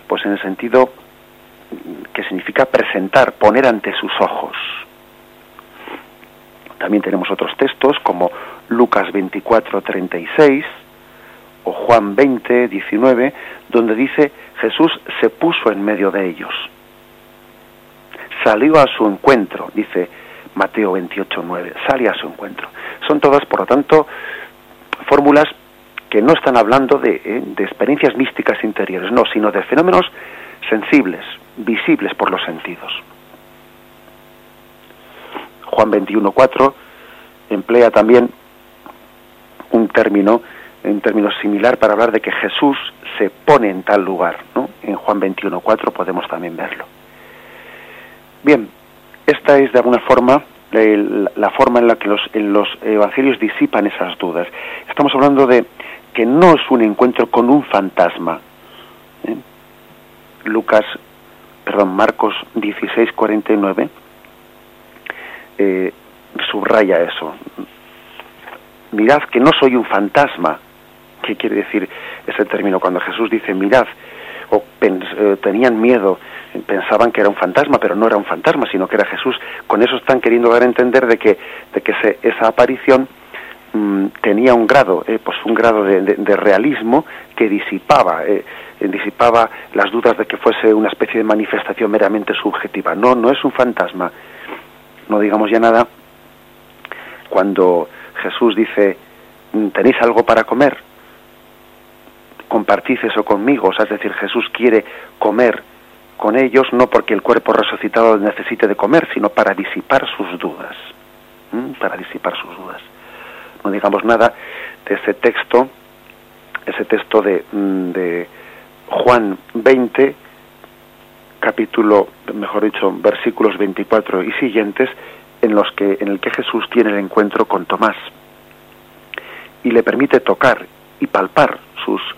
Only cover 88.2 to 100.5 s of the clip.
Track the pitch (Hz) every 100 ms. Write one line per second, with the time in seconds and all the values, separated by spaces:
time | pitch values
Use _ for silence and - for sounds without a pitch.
88.2 | 80 98 - - - - 101 98 101 -
89.2 | 120 117 113 - - - 104 117 120 113
90.2 | 113 - 120 107 113 107 107 - 110 113
91.2 | 110 107 104 107 - 98 110 107 98 107
92.2 | 101 - 107 - - 98 82 87 123 127
93.2 | 117 135 143 - 127 107 87 90 90 -
94.2 | - - - - - - - - - 104
95.2 | 104 107 107 113 113 113 117 - - _
96.2 | - _ _ _ _ - - - - -
97.2 | - - 98 95 90 87 78 - - -
98.2 | 95 - 120 104 107 - 101 - - -
99.2 | - - - 110 104 95 104 131 117 110
100.2 | 120 110 110